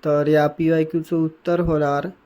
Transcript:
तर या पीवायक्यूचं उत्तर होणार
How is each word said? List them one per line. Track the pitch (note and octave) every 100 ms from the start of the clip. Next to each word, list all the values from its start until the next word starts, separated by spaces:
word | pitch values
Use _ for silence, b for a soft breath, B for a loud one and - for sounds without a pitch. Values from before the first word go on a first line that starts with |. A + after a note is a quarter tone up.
तर | D#3 D3 D3
या | D3+ D3
पीवायक्यूचं | D3 D#3+ D#3+ D#3 E3+ D#3 E3+
उत्तर | D#3+ D#3+ - F3
होणार | E3+ D#3 D3 C#3+ D#3+ -